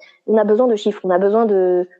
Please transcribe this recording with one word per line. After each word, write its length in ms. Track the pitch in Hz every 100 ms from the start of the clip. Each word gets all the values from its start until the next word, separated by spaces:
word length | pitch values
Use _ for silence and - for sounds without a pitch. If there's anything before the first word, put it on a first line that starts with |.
| - _ -
On 60 | 220
a 80 |
besoin 220 | 208 214 254
de 100 | 214
chiffres, 240 | 208 202
on 60 | 185
a 60 | 180
besoin 300 | 196 214 226
de, 420 | 196 185 180 180 -